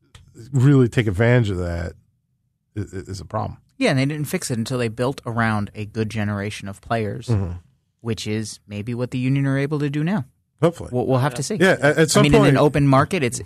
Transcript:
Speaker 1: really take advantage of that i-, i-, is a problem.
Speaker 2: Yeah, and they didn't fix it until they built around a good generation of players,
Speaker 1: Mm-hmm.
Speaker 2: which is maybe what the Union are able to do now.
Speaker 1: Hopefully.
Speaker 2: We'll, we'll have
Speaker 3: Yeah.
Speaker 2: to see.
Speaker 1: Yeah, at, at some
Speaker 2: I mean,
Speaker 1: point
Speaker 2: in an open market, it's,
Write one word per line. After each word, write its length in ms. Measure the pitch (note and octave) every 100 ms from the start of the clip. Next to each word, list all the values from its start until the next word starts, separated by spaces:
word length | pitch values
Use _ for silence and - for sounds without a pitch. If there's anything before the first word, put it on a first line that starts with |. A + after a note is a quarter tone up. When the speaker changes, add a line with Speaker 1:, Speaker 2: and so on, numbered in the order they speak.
| _ - _ - A#2
Speaker 1:
really 340 | C3+ C3+ C#3 A#2+
take 180 | - A2
advantage 420 | F#2 A#2 B2 G#2
of 80 | F2+
that 360 | F2 E2+ F2 - _ _ _ _ _ _ _ G#2+
i-, 40 |
i-, 40 | -
is 280 | F#2+ - G2
a 40 |
problem. 320 | E2 A2 G#2 - _ -
Speaker 2:
Yeah, 120 | B3+
and 80 | C3+
they 60 |
didn't 220 | C#3 D3+ C#3+
fix 240 | F#3 -
it 80 | A#2
until 180 | A2 B2+
they 120 | A#2
built 340 | A2 B2 C#3
around 460 | B2+ A2+ A2+ G#2+ G2+
a 120 | A2 G#2
good 240 | A2 A2
generation 580 | A2 G#2 G#2 G#2 - G2
of 140 | F#2+
players, 460 | - A#2 G#2+ B2 A#2+
Speaker 1:
Mm-hmm. 240 | G#2+ F#2+ F2 _ _ _ _
Speaker 2:
which 240 | A#2 G#2+ G#2+
is 340 | G#2+ G#2 - -
maybe 260 | G#2 G#2+
what 180 | A#2 B2
the 60 | B2+
Union 280 | B2+ C#3 C#3
are 100 | C3+
able 220 | C#3 D3+
to 100 | D3
do 160 | D3
now. 220 | D#3+ G3+ - _ _ -
Speaker 1:
Hopefully. 300 | E3 E3+ D#2+
Speaker 2:
We'll, 140 | B2 A#2
we'll 120 | B2+
have 120 | C#3+
Speaker 3:
Yeah. 40 | B2+
Speaker 2:
to 60 |
see. 120 | C3+ G#3+
Speaker 1:
Yeah, 200 | F#3 -
at, 180 | C#3+ D3+
at 120 | D#3
some 100 | -
Speaker 2:
I 20 |
mean, 80 | D3
Speaker 1:
point 160 | D3 C#3+
Speaker 2:
in 60 | C3+
an 20 |
open 280 | D3 C#3+ C#3
market, 360 | C3+ D3 F#3
it's, 180 | B2 -